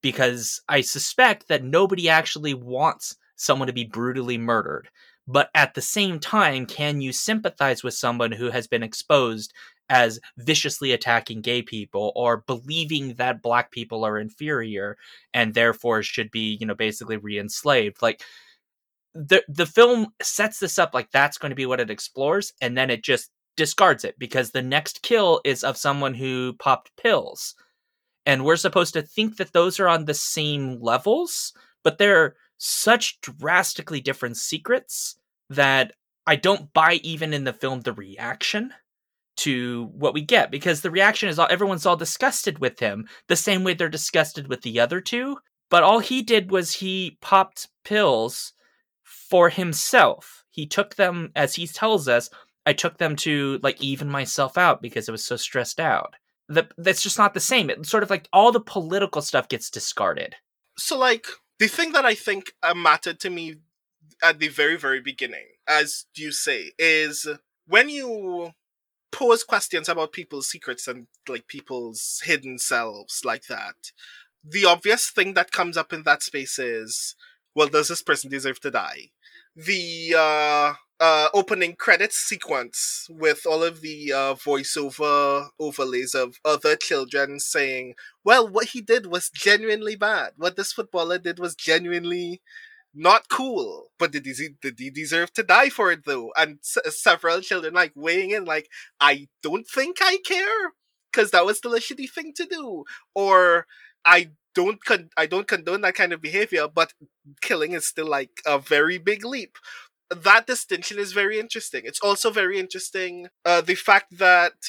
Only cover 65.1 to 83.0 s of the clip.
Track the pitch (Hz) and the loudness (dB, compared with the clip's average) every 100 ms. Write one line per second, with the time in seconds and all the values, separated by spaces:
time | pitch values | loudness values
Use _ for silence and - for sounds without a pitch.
65.1 | 135 123 85 - _ - 151 147 - - | -8 -10 -10 -18 _ 0 0 0 -4 -12
66.1 | - 151 143 - 127 80 - 165 156 156 | -14 -8 -6 -4 -4 -6 -2 2 2 0
67.1 | 147 151 147 _ _ _ 202 277 294 254 | -4 -10 -10 _ _ _ 2 2 -2 -8
68.1 | 220 190 175 170 _ _ _ _ _ _ | -8 -6 -8 -10 _ _ _ _ _ _
69.1 | - 247 226 - 214 - 165 156 165 156 | 0 4 4 4 0 0 -4 -2 -2 -2
70.1 | - 170 143 135 - - 123 - 123 117 | -6 -12 -8 -8 -8 -10 -10 -10 -12 -14
71.1 | _ - 123 _ 139 - 127 120 110 - | _ -12 -12 _ -18 -10 -10 -10 -10 -8
72.1 | - 156 151 131 127 - 123 113 101 101 | -8 -2 -4 -4 -8 -2 -2 -4 -10 -12
73.1 | - 127 117 - 110 101 - - _ - | -8 -6 -6 -8 -12 -12 -14 -20 _ -20
74.1 | - _ _ 151 185 190 175 208 240 - | -20 _ _ -10 2 4 4 2 0 0
75.1 | - 190 190 180 - 175 165 156 160 151 | -2 0 0 -2 -2 -4 -4 -6 -6 0
76.1 | 147 - 147 131 - 123 113 110 - - | 0 -2 -8 -8 -6 -6 -6 -8 -10 -10
77.1 | - _ _ _ 147 147 151 156 170 - | -12 _ _ _ 0 2 2 0 -4 -2
78.1 | 147 135 135 135 131 143 123 85 69 64 | -2 -2 -6 -6 -6 -4 -4 -6 -12 -20
79.1 | _ _ - _ 165 160 196 170 165 165 | _ _ -20 _ -12 -4 -4 -4 -8 2
80.1 | 165 156 151 151 147 147 147 _ _ 165 | 4 4 4 2 2 2 -2 _ _ 4
81.1 | 156 156 202 190 202 175 170 - 175 208 | 6 4 2 0 -2 -2 -2 2 2 2
82.1 | - - 208 - 139 120 - - - | -2 -4 -8 -4 -4 -4 -6 -6 -8